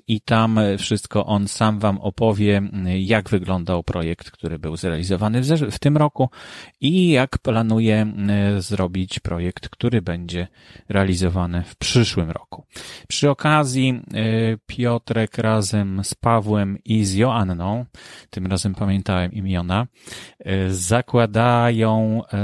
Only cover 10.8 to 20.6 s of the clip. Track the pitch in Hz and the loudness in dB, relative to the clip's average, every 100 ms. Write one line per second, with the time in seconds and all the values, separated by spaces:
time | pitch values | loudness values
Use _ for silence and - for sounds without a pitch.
10.8 | - 101 95 85 90 90 87 87 87 - | -2 0 2 2 2 0 -2 -2 -6 -8
11.8 | - 127 113 - 82 80 - - - - | 0 2 2 0 -2 -6 -12 -20 -20 -20
12.8 | - - - - 147 - 151 151 139 131 | -18 -18 -10 0 0 2 2 2 2 0
13.8 | 131 123 - - 110 113 113 110 - - | 0 0 -4 -4 0 0 0 -2 -6 -4
14.8 | 120 117 - 113 110 - 110 110 95 107 | -2 -2 -2 -2 -2 0 0 2 0 0
15.8 | 98 95 98 - 117 117 104 107 98 98 | 0 -2 -6 -2 2 2 2 0 0 -4
16.8 | - 113 98 95 123 113 95 87 90 113 | 0 0 2 2 2 2 0 -2 -4 -4
17.8 | 123 - - - - - 92 95 101 92 | -8 -16 -20 -20 -14 -6 -2 -2 -2 -2
18.8 | 98 98 92 92 90 104 95 90 87 95 | 0 0 0 -2 -2 -4 -4 -2 0 -2
19.8 | 123 _ - - - - - 95 | -2 _ -20 -18 -20 -14 -4 -2